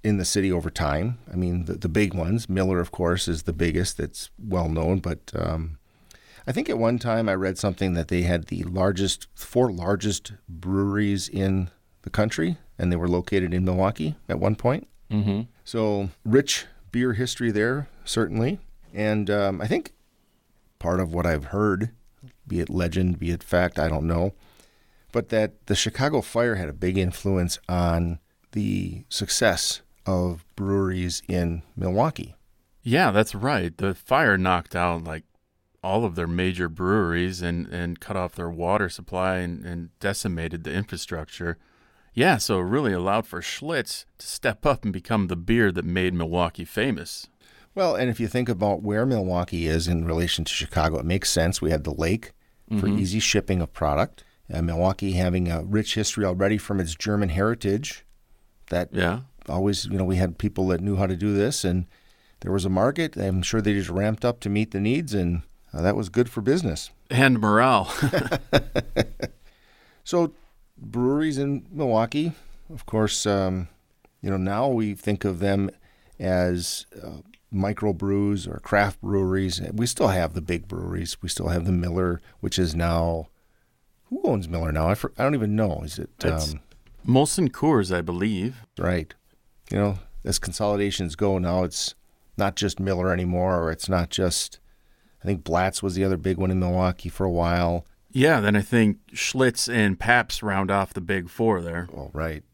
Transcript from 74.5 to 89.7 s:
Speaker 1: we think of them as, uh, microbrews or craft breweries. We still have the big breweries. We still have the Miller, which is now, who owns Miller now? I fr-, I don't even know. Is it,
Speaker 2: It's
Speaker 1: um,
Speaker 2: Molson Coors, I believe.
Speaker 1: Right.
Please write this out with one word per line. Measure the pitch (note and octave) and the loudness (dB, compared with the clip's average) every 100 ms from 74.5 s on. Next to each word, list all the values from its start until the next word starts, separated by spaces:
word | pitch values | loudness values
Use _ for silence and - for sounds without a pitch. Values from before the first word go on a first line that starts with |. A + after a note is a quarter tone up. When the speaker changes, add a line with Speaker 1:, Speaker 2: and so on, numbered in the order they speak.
| G#2 C3+ | 0 0
Speaker 1:
we | A#2+ G#2+ F#2+ | 2 0 -2
think | - G2+ G2+ | -2 0 0
of | F2 | 0
them | G2 G2 G2 - _ _ _ - | 0 2 0 -6 _ _ _ -6
as, | F#2 F#2 F2+ F2+ F2 - - - | 0 2 2 0 -4 -8 -10 -16
uh, | E2 D2+ - - _ | -16 -16 -20 -20 _
microbrews | G2 G2 G#2 G#2+ E2+ G2 G2 G2+ G2+ F2 | -2 0 0 -2 0 0 2 2 0 -4
or | D2+ | -10
craft | - G#2 G2+ - | 2 4 4 0
breweries. | G2 G2 F#2 F#2+ F#2+ F2 D#2 | 0 2 2 2 0 -2 -4
We | G#2+ A#2 | -2 -2
still | - A#2 | 2 2
have | F#2 E2 | 4 0
the | E2+ | -2
big | D#2 E2+ - | -4 -4 -4
breweries. | E2+ F2 F2 E2+ - | -8 -6 -6 -6 -8
We | F2 | -8
still | - E2 | -4 -2
have | F2 F2 | 0 2
the | |
Miller, | F2+ F2 E2+ F2+ E2+ - - | 0 0 0 0 -2 -8 -8
which | G2 - | -4 0
is | F2+ D#2+ | 0 2
now, | E2+ E2+ E2 E2 D#2 _ _ _ _ _ _ _ _ | 0 2 0 -2 -8 _ _ _ _ _ _ _ _
who | D4+ | -2
owns | G4 A2 E2 | 0 0 0
Miller | E2 E2 | -2 0
now? | D2+ D#2+ | 2 2
I | G#2 | 0
fr-, | - - | -2 -2
I | |
don't | C3+ D3 | 0 2
even | G#2 G#2+ | 0 2
know. | G#2+ D2 | 0 -2
Is | D#2 - | -6 -10
it, | - _ | -12 _
Speaker 2:
It's | - D#2+ D2+ | -2 0 -2
Speaker 1:
um, | D2+ - - - - - | -6 -14 -20 -20 -10 4
Speaker 2:
Molson | B2+ D3 - D3+ | 4 4 2 0
Coors, | - D3+ C3+ F#2 F2+ | 2 4 4 4 0
I | |
believe. | E2 F2 G#2 G2 G#2+ B2+ A2+ - | 0 0 0 0 -4 -6 -16 -4
Speaker 1:
Right. | F2 F2+ D#2 - _ _ _ _ - | 0 0 -4 -14 _ _ _ _ -4